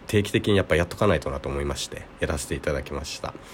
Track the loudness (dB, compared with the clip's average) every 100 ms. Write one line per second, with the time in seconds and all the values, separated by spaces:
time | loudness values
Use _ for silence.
0 | 0 2 2 2 4 4 4 4 2 2
1 | 4 4 2 -4 -4 -2 -2 -4 -6 -8
2 | -12 -4 -2 -2 -4 -4 -2 -2 -4 -8
3 | -8 -8 -8 -10 -14